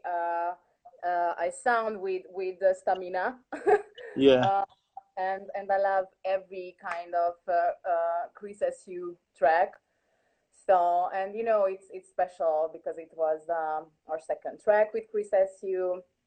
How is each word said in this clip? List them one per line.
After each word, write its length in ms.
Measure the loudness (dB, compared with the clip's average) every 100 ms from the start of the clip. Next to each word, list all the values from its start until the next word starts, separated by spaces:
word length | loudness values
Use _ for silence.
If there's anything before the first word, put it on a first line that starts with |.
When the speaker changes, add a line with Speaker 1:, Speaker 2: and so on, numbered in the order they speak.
| -6
Speaker 1:
uh, 460 | -4 -4 -2 -4 -6 _ _ -20 -8 -4
uh, 260 | 0 -2 -2
I 100 | -4 -2
sound 380 | 0 0 0 -4
with, 220 | -4 -6 -8
with 300 | -8 -8 0
the 160 | 2 2
stamina. 640 | 0 -2 -2 -4 -4 -6 _
<laughs> 260 | -2 4 4 2 -16 -10 4
Speaker 2:
Yeah. 260 | 6 8 6
Speaker 1:
Uh, 200 | 0 -2 _ _ -20 -14 -6
and, 260 | -4 -4 -6 -8
and 160 | -2
I 60 | 0
love 280 | 2 0 -2 _ -4
every 500 | -4 -4 -12 -12 -12
kind 320 | -10 -10 -4
of, 200 | 0 0 -2 0
uh, 240 | 2 2 -2 -2
uh, 300 | 0 0 -2 -6
Chris 280 | -12 -16 -4
S 220 | -4 -4 -12
U 300 | -12 -12 -14 _ _
track. 360 | 4 4 2 -2 _ _ _ _ _ _ _ _ 2
So, 440 | 4 4 2 0
and, 220 | -2 -4 -4
you 80 |
know, 220 | 0 2 2
it's, 220 | -2 -12
it's 180 | -18 -10
special 600 | -4 -4 0 0 2 -2
because 240 | -6 -10 -10
it 140 | -12
was, 280 | -2 0 0 -4
um, 380 | -4 -2 -6 -8 _ -10
our 120 | -8 -6
second 340 | -8 -8 -2
track 300 | 4 4 4
with 100 | -2 -6
Chris 200 | -6 0
S 260 | 2 2 0
U. 380 | -4 -2 -2 -4 -10 _